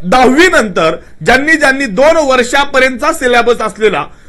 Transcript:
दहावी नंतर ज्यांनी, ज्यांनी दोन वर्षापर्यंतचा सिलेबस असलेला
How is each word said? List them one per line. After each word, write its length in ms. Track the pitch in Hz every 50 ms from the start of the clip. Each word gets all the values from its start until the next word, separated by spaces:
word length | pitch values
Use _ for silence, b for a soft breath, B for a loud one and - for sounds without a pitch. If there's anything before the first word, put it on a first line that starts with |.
| 160
दहावी 440 | 180 185 254 262 247 254 294 359 370
नंतर 480 | 370 302 226 208 175 196 170 160 - B B B B B 156
ज्यांनी, 280 | 185 240 254 285 311 320
ज्यांनी 320 | 311 294 269 269 269 277
दोन 320 | 247 185 208 269 311 330 330
वर्षापर्यंतचा 960 | 302 269 262 254 240 240 - 277 285 277 - 262 262 262 254 233 285 302 320
सिलेबस 480 | - - 247 247 240 226 240 240 -
असलेला 440 | 220 214 202 202 220 214 180 143 - b b b b